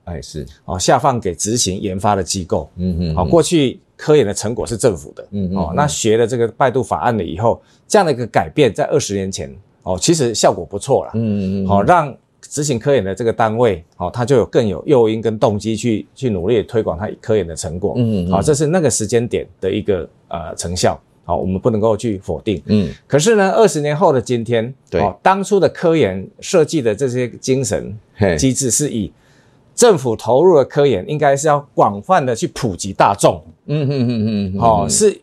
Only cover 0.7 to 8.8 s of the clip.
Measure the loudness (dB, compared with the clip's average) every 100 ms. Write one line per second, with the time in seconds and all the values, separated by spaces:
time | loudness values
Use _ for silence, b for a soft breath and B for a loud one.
0.7 | -4 2 2 2 0 -4 -6 -4 -2 -2
1.7 | -4 -6 -2 0 0 -2 -6 -2 -4 -4
2.7 | -6 -4 -2 -2 -2 2 2 2 2 0
3.7 | -4 _ -10 2 4 2 -2 -6 -6 -6
4.7 | 0 0 0 -8 -20 -10 -6 -4 -4 -2
5.7 | 0 -2 0 0 2 2 0 -2 0 0
6.7 | 0 -2 -2 -2 -2 -4 -2 -2 -2 b
7.7 | b -2 0 2 -2 -2 -2 -2 2 2
8.7 | 2